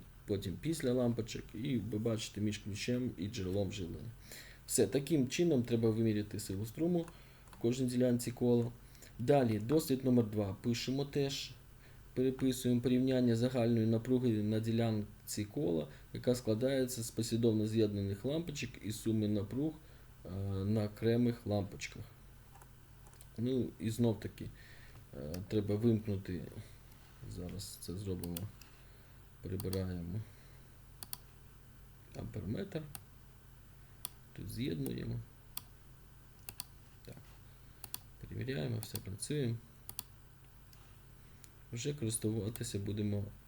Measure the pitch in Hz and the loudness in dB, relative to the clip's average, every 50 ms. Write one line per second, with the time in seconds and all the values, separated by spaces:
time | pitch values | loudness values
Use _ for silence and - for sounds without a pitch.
0 | - - - - - - 104 95 - 92 85 90 - 151 165 - - 123 123 127 | -10 -14 -18 -16 -4 -2 -2 -2 -2 -4 -6 -4 -2 -2 -2 0 0 2 2 4
1 | 123 120 117 113 107 - - - - - - 107 123 147 131 113 98 110 107 107 | 2 2 2 0 -4 -6 -8 -10 -10 -10 -8 -6 -2 -2 -2 -2 -2 -2 -2 -2
2 | 113 117 113 107 - - - 101 107 107 101 - - 104 98 98 - 123 123 123 | 0 0 0 -2 -4 -6 -4 -2 -2 -2 -2 -4 -6 -8 -8 -4 -2 -2 0 0
3 | 127 117 - - 90 101 - 101 92 90 92 101 101 92 95 104 87 82 - 71 | 0 -2 -2 -4 -6 -4 -4 -4 -2 0 0 0 0 -2 -2 -6 -6 -6 -8 -8
4 | - - - - - - - - - - - - - - - 127 107 - - 147 | -10 -12 -12 -14 -16 -16 -16 -16 -16 -18 -18 -18 -8 0 4 4 4 4 4 0
5 | 143 - 170 143 127 120 - - 175 170 147 127 117 120 120 113 117 113 107 113 | 2 2 2 2 2 2 2 4 4 6 6 4 4 2 2 4 4 4 4 6
6 | 113 113 104 104 104 104 98 101 - - 95 98 110 117 - 147 160 175 175 170 | 4 4 4 2 0 -2 -4 -6 -4 -4 -4 -4 -4 -4 -2 0 2 2 4 2
7 | 165 - - - - - - - - - - - - 117 123 135 131 123 123 123 | 0 -2 -8 -16 -20 -20 -20 -20 -20 -20 -10 0 0 2 2 2 0 2 4 4
8 | 123 127 120 120 - 117 113 - 127 120 120 120 117 120 - - - - - - | 4 6 4 4 2 -2 -2 2 4 4 4 4 4 0 -4 -10 -16 -20 -20 -20
9 | - - - - 120 135 143 139 135 113 110 101 107 120 147 160 156 - 131 127 | -20 -18 -8 -2 4 6 6 6 6 4 2 2 2 2 2 2 4 2 0 2
10 | - 127 123 120 113 104 107 107 104 95 95 - - 123 120 117 - 127 131 139 | 4 6 6 6 6 4 2 0 0 0 -2 -2 0 0 0 0 0 -2 -2 -2
11 | 143 143 - 147 139 139 139 - - - - - - - - - - - - - | -2 -2 0 0 0 0 0 -4 -8 -10 -12 -16 -18 -20 -20 -20 -20 -20 -20 -20
12 | - - - 127 127 131 131 131 135 131 127 - - 123 123 120 123 127 127 127 | -20 -6 -2 2 2 2 2 2 2 2 2 2 2 4 4 4 4 4 4 4
13 | 131 131 131 127 123 120 117 113 123 127 131 123 113 117 117 113 110 113 113 113 | 4 4 4 4 6 6 6 4 4 2 4 4 4 4 4 4 4 4 4 2
14 | 113 127 127 123 123 120 110 107 104 107 110 110 110 113 113 113 117 113 110 107 | 4 2 2 4 4 4 4 4 2 2 2 2 2 2 2 2 2 2 2 0
15 | 104 - - - - - - 107 101 98 - 143 156 175 170 156 151 147 - - | -2 -4 -10 -16 -12 -8 -6 -4 -4 -4 -4 -2 0 0 0 0 -2 -4 -8 -16
16 | - - - 113 - 123 123 120 - 110 110 107 127 131 139 131 127 123 - 120 | -14 -12 -10 -2 0 0 0 0 2 0 0 2 2 2 2 2 0 0 -2 -4
17 | 113 - - - 113 - 113 113 117 117 107 107 107 110 107 113 110 101 101 101 | -6 -4 -4 -4 -2 0 2 4 6 6 6 4 2 2 4 4 4 4 2 0
18 | 98 98 101 - - 131 147 165 170 175 147 - 135 117 - - - 98 104 - | 0 0 -2 -2 -2 -2 -2 -2 -4 -4 -6 -6 -6 -8 -8 -8 -8 -6 -6 -2
19 | - 113 110 110 107 104 104 101 95 98 110 131 147 160 156 - - - - - | 0 2 2 4 4 2 2 0 0 -2 -2 -2 -2 -2 -2 -6 -12 -20 -20 -20
20 | - - - - - 80 90 95 98 98 98 95 95 101 110 110 104 104 104 - | -20 -20 -20 -16 -12 -8 -6 -4 -4 -2 -2 0 2 2 2 2 2 0 -2 0
21 | 110 113 117 120 123 120 117 - - 101 104 104 92 101 - - - - - - | 2 4 4 6 4 2 2 0 -2 0 0 0 0 -2 -6 -10 -10 -10 -10 -12
22 | - - - - - - - - - - - - - - - - - - - - | -14 -14 -16 -20 -20 -20 -20 -20 -20 -20 -20 -20 -20 -20 -20 -20 -20 -20 -20 -20
23 | - - - - - - - - 113 127 131 127 101 78 - - 90 113 113 - | -20 -20 -20 -20 -20 -14 -6 -2 -2 0 2 0 0 -2 -4 -4 -4 -4 2 4
24 | 120 113 104 98 - 101 - - - - - - - - - - - - - - | 4 4 4 2 -4 -8 -10 -8 -10 -12 -12 -14 -18 -18 -18 -18 -18 -18 -18 -20
25 | - - - 67 71 76 85 90 98 - 107 107 98 101 104 101 117 120 113 104 | -18 -14 -12 -10 -8 -8 -6 -8 -6 0 0 0 2 2 2 4 4 4 4 4
26 | - 107 101 95 - - 92 78 - - - 107 - - - - - - - - | 2 -2 -4 -4 -4 -6 -6 -6 -6 -8 -10 -12 -14 -14 -18 -20 -20 -20 -20 -20
27 | - - - - - 104 104 87 90 90 87 92 - - - - - - 85 98 | -20 -20 -20 -16 -14 -12 -10 -8 -8 -8 -8 -8 -10 -10 -12 -12 -10 -8 -8 -6
28 | 104 98 92 87 87 87 87 85 101 - - - - - - - - - - - | -4 -4 -4 -4 -4 -6 -6 -6 -8 -10 -10 -16 -20 -20 -20 -20 -20 -20 -20 -20
29 | - - - - - - - - - 95 95 92 - 92 92 95 92 92 90 87 | -20 -20 -20 -20 -20 -20 -18 -12 -6 -6 -4 -4 -2 -2 -2 -2 -2 -2 -4 -4
30 | 85 87 90 113 110 - - - - - - - - - - - - - - - | -6 -6 -6 -6 -8 -10 -14 -20 -20 -20 -20 -20 -20 -20 -20 -20 -20 -20 -18 -18
31 | - - - - - - - - - - - - - - - - - - - - | -10 -10 -10 -10 -10 -18 -20 -20 -20 -20 -20 -20 -20 -20 -20 -20 -20 -20 -20 -20
32 | - - - - - 113 - 107 90 90 113 190 196 196 - 156 151 147 - - | -20 -14 -10 -8 -8 -6 -6 -6 -4 -4 -4 -4 -6 -6 -6 -8 -8 -8 -12 -14
33 | - - - - - - - - - - - - - - - - - - - - | -16 -18 -20 -20 -20 -20 -20 -20 -20 -20 -20 -20 -20 -20 -20 -20 -20 -20 -16 -14
34 | - - - - - - - - - 98 107 107 127 151 165 151 135 131 117 127 | -14 -14 -14 -18 -20 -18 -14 -12 -10 -8 -6 -4 -4 -4 -4 -4 -4 -4 -4 -4
35 | - - 120 117 113 - - - - - - - - - - - - - - - | -6 -6 -6 -8 -8 -12 -18 -20 -20 -14 -12 -12 -12 -12 -18 -20 -20 -20 -20 -20
36 | - - - - - - - - - - - - - - - - - - - - | -20 -20 -20 -20 -20 -20 -20 -20 -20 -16 -14 -14 -16 -16 -18 -20 -20 -20 -20 -18
37 | - - - - - - - - - - - - - - - - - - - - | -16 -16 -16 -16 -18 -20 -20 -20 -20 -20 -20 -20 -20 -20 -20 -18 -16 -16 -16 -16
38 | - - - - - - - 104 110 131 135 151 147 127 113 110 110 - - - | -16 -20 -18 -16 -14 -10 -8 -6 -6 -4 -4 -4 -2 -2 -4 -4 -6 -6 -8 -8
39 | - 95 95 - - - 151 151 131 117 117 117 - - - - - - - - | -8 -8 -8 -8 -6 -4 -2 0 0 -2 -2 -4 -8 -14 -20 -18 -18 -14 -14 -14
40 | - - - - - - - - - - - - - - - - - - - - | -14 -14 -20 -20 -20 -20 -20 -20 -20 -20 -20 -20 -20 -20 -20 -20 -20 -20 -20 -20
41 | - - - - - - - - - - - - - - 120 117 117 147 143 - | -20 -20 -20 -20 -20 -20 -20 -20 -20 -20 -20 -20 -14 -10 -8 -4 -4 -4 -2 0
42 | 113 110 107 - - 107 110 113 95 110 117 - - - - 101 98 95 104 107 | -2 -2 0 0 0 0 0 2 0 -2 -4 -4 -6 -4 -4 -4 -2 -2 -2 0
43 | 104 104 101 101 101 104 - - - | 0 0 0 0 -2 -4 -8 -14 -18